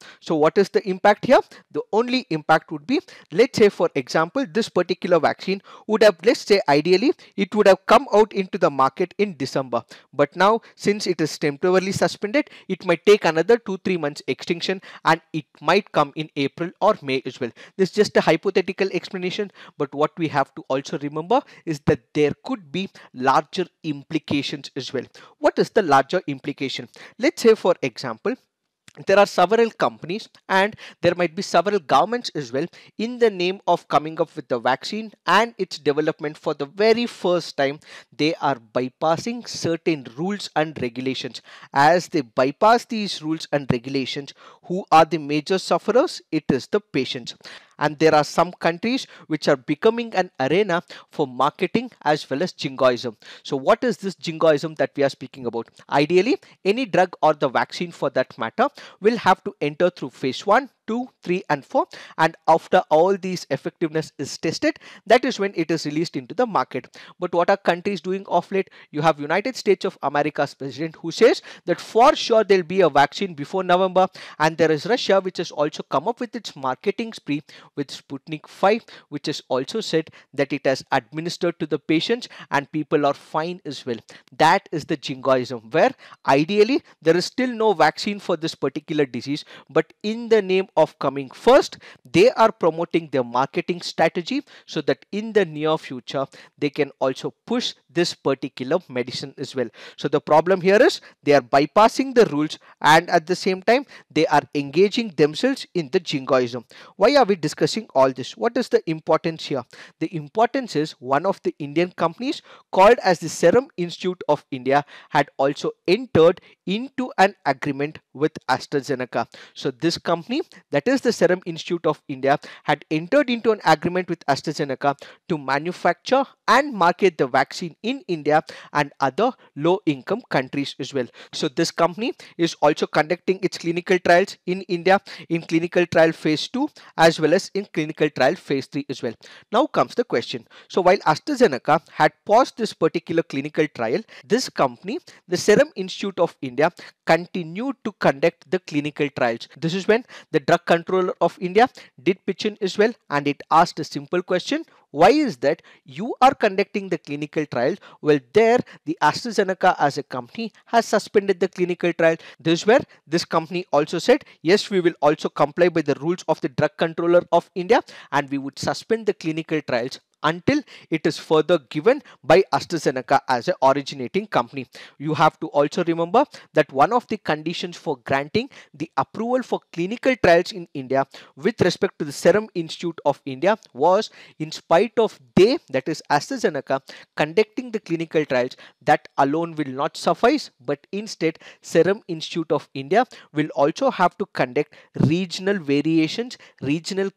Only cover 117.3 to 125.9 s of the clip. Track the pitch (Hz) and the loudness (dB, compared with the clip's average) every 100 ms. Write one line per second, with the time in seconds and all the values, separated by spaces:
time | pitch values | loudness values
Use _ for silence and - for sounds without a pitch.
117.3 | - 147 139 147 135 143 - _ 131 151 | 2 -4 -4 -4 -4 -6 -8 _ -4 -4
118.3 | - - 131 - 143 131 127 127 127 113 | -2 -4 -4 -2 -4 -4 -6 -4 -4 -4
119.3 | - - - 147 127 165 - - 170 165 | -8 -20 -8 -8 -2 -2 -2 -4 -4 -4
120.3 | 277 - - - 143 247 269 247 - 170 | -8 -8 -14 -4 -2 0 0 0 2 2
121.3 | 180 175 160 - 170 156 147 - 131 135 | 2 -4 -10 -6 -4 -2 -4 -6 -4 0
122.3 | 147 - - - - - 156 175 285 254 | 0 -2 -10 -4 -4 -2 -4 0 0 2
123.3 | 233 226 208 170 156 170 180 185 170 - | -2 0 0 2 2 0 -4 -4 -6 -4
124.3 | 135 165 147 147 127 143 139 - - - | -4 -4 -6 -4 -2 -2 -2 -10 -14 -8
125.3 | 156 135 139 165 - 180 | -6 -2 -2 -2 -2 -2